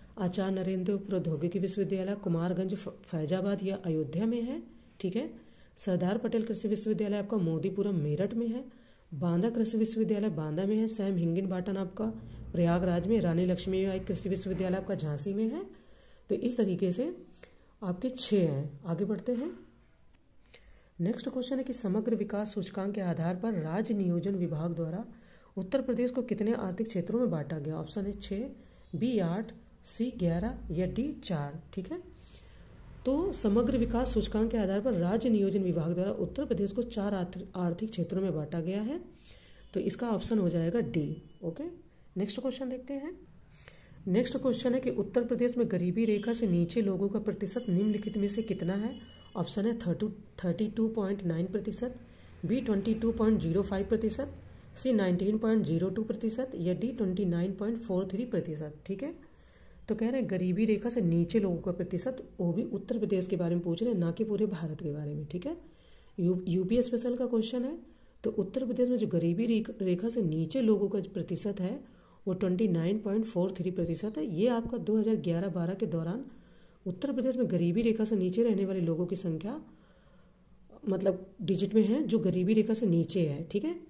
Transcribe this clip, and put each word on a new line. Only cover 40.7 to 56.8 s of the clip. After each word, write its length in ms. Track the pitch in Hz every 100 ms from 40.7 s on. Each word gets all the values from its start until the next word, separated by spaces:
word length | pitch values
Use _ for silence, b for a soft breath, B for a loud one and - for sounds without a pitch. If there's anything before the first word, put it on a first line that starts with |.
| 233
डी। 420 | - 165 147 156 - -
ओके, 200 | 170 165 339 339 - b b 185
Next 240 | 202 -
question 280 | 262 262 254
देखते 260 | 254 254
हैं। 260 | 277 302 359 - - B B B B B B 196
Next 300 | 196 247 277
question 380 | 262 - 247
है 60 | 254
कि 100 | 247
उत्तर 340 | - 202 247
प्रदेश 320 | 240 233 240 240
में 140 | 196
गरीबी 340 | 180 180 202
रेखा 280 | 220 208 233
से 140 | 233 214
नीचे 340 | 175 170 233
लोगों 280 | 196 180 196
का 100 | 208
प्रतिशत 460 | 208 - 196 247 208
निम्नलिखित 480 | 175 214 214 - 208
में 120 | 202
से 140 | 226
कितना 320 | 220 185 175
है? 480 | 196 226 269 - - - -
Option 300 | - 208 220
है 120 | 233
थर्टी, 300 | 175 165 214 - - -
थर्टी 240 | 180 170 214
टू 200 | 226 220
पॉइंट 340 | 220 190 202
नाइन 240 | 175 165 185
प्रतिशत, 500 | 208 208 202 240 - B B B B 170
बी 140 | 254
ट्वेंटी 340 | 226 196 226
टू 180 | 214 226
पॉइंट 280 | 226 220 208
ज़ीरो 220 | 165 185
फ़ाइव 240 | 196 196 196
प्रतिशत, 460 | 220 220 240 277 - B B B -
सी 160 | 262
नाइनटीन 460 | 220 185 180 196 214
पॉइंट 260 | 226 220
ज़ीरो 260 | 151 165 185
टू 120 | 220
प्रतिशत 500 | 220 220 226 240 254
या 200 | - 170
डी 180 | 180